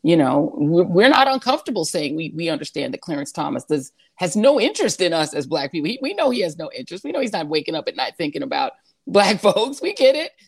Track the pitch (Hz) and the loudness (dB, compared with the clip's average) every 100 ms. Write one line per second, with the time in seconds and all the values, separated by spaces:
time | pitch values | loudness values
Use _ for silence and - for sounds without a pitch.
0 | 151 165 131 139 151 - 147 170 185 175 | 4 4 4 2 0 0 2 2 4 6
1 | 240 294 269 269 240 294 - 214 160 175 | 6 6 4 0 -2 -2 -2 -4 -4 -4
2 | 147 156 160 147 165 156 151 - 135 - | -4 -4 -6 -6 -4 -4 -6 -8 -8 -8
3 | - 147 143 - 143 131 - 151 135 _ | -8 -8 -8 -6 -6 -6 -2 -4 -4 _
4 | _ _ 180 208 247 285 240 440 269 - | _ _ -2 4 4 4 2 0 -2 0
5 | 185 165 151 - 139 151 139 170 151 240 | 0 0 -2 -4 -4 -4 -4 -4 -6 -4
6 | 269 403 294 247 180 151 156 - 131 185 | -6 -2 0 0 -4 -6 -12 -12 -14 -12
7 | 285 320 262 202 151 156 151 156 - - | -8 -4 -4 -4 -2 -2 -2 -6 -6 -4
8 | 127 - 156 147 139 143 135 - _ _ | -6 -4 -6 -4 -4 -2 -2 -6 _ _
9 | - 196 196 208 - 165 240 277 - 208 | 0 4 4 4 2 2 -2 -4 -6 4
10 | 262 294 - _ | 4 4 -2 _